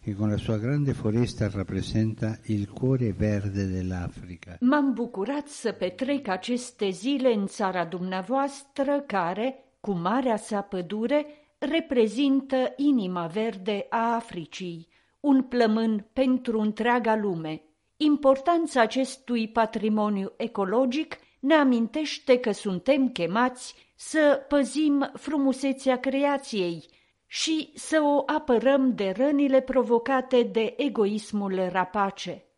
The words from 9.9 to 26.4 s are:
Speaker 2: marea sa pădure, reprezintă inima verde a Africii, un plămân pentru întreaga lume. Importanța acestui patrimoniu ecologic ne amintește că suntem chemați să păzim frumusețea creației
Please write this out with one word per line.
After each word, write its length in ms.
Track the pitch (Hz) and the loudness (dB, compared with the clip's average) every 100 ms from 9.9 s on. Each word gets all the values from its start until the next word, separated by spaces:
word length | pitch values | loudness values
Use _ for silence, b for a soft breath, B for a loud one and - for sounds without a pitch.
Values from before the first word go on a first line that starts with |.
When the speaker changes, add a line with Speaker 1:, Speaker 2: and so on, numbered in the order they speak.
Speaker 2:
marea 460 | 185 170 247 254 214 | -2 0 0 0 -2
sa 240 | - 208 | -2 -6
pădure, 640 | 202 185 175 208 233 294 294 B B _ | -4 -6 -6 -4 0 0 0 B B _
reprezintă 1160 | - 330 330 247 220 208 285 269 269 254 254 - | -2 -2 0 2 2 2 2 2 2 0 0 0
inima 500 | 285 262 185 180 165 | 2 2 0 -4 -4
verde 600 | 185 226 202 185 202 - | -2 -4 -4 -4 -4 -2
a 260 | 226 226 233 | -2 0 -2
Africii, 720 | - 175 156 - 180 165 165 _ _ _ | -4 -10 -10 -10 -10 -10 -16 _ _ _
un 240 | 294 269 | 4 4
plămân 680 | 262 247 226 220 226 214 196 | 4 2 4 4 2 -2 -4
pentru 460 | - 254 254 254 220 | 0 2 2 0 0
întreaga 560 | 214 214 226 247 226 220 | 0 0 0 2 2 2
lume. 460 | 208 170 156 156 _ _ _ _ | 0 -2 -4 -8 _ _ _ _
Importanța 840 | 302 294 277 269 349 339 330 254 | 2 4 6 4 4 2 2 2
acestui 680 | 220 254 262 - - 240 220 | 2 2 -2 -4 -4 -2 0
patrimoniu 840 | 233 220 220 214 214 208 202 190 - | 0 0 0 0 0 0 -2 -4 -6
ecologic 800 | 226 - 190 220 262 262 320 - b b | -6 -2 0 2 2 0 -6 -10 b b
ne 140 | 269 | 2
amintește 840 | 311 277 240 226 311 302 - - 247 | 4 6 4 0 -2 -6 -6 2 2
că 120 | 240 | 4
suntem 580 | 202 208 180 - 277 262 | -2 -4 -4 2 2 2
chemați 800 | 247 170 208 254 254 - - _ _ | 0 -2 2 0 -2 -16 -18 _ _
să 500 | - 311 294 277 - | -4 2 4 4 2
păzim 640 | 285 269 285 311 285 269 | 0 2 0 2 2 0
frumusețea 840 | - - 311 269 262 277 269 262 254 | -6 -4 0 0 2 -2 0 0 0
creației 840 | 262 269 285 277 | 0 0 0 0